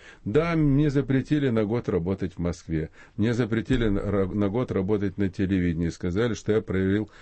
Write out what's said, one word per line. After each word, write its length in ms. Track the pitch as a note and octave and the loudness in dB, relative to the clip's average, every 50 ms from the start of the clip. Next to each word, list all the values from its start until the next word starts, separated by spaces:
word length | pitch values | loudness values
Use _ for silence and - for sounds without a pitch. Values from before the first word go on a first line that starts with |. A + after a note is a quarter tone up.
| - - - - - | -18 -20 -20 -12 -6
Да, 320 | G2+ G#2+ D3 E3 E3+ E3 | 0 0 0 2 2 0
мне 360 | D#3+ D#3 C#3+ C3+ C#3 D3+ D3+ | 2 2 4 4 4 2 2
запретили 580 | B2+ C#3+ C3 A2+ C3 C3+ B2+ - D3+ D3 C#3+ C3+ | 2 0 0 2 0 0 2 2 0 2 2 2
на 160 | A#2 A2 G#2+ | 2 2 0
год 240 | G2 A#2 A#2+ A2+ - | 0 0 -2 -2 0
работать 460 | G#2 F2 E2 F2+ G2 - G2 F2 - | -2 0 0 0 -2 -2 -4 -6 -6
в 20 | - | -4
Москве. 540 | E2+ F2 E2 - - - D#2+ D#2 D#2 D2+ - - - - - - | -4 -4 -4 -4 -6 -4 -4 -4 -4 -4 -10 -18 -20 -14 -4 -2
Мне 160 | G2+ A#2 A#2+ | 0 0 2
запретили 560 | A2 B2 G2 A2+ A2+ G2+ - C3 B2 A#2+ G#2+ | 0 0 0 0 -2 0 0 0 2 2 2
на, 120 | G2 G2 | 0 0
ра-, 260 | G2+ G2+ G2 G2+ F#2+ F#2 | 0 0 0 0 0 0
на 200 | G2 G#2 G2+ G2 | 0 0 0 0
год 240 | G2 B2 B2+ - | 0 0 -2 0
работать 460 | F#2 G2 F#2+ F#2 G#2+ G2+ G2+ G2 - - | -2 -2 0 0 0 0 0 -2 -2 0
на 120 | G2+ F#2+ | -2 -2
телевидении. 600 | - - G2 F2+ G2 F#2 F2 F2 E2 E2 E2+ E2 | 0 -2 -2 0 2 2 2 0 0 0 -2 -2
Сказали, 460 | - - - F2+ E2+ G2+ A#2+ A#2+ G#2 | -4 -4 -6 -4 -2 0 0 -2 -2
что 160 | - - - | -4 -2 0
я 100 | G#2+ A2 | 0 0
проявил 480 | G#2 - - F#2+ F#2+ F#2+ G2 G#2+ G#2+ - - - | 0 0 -2 0 2 2 2 0 -2 -4 -10 -20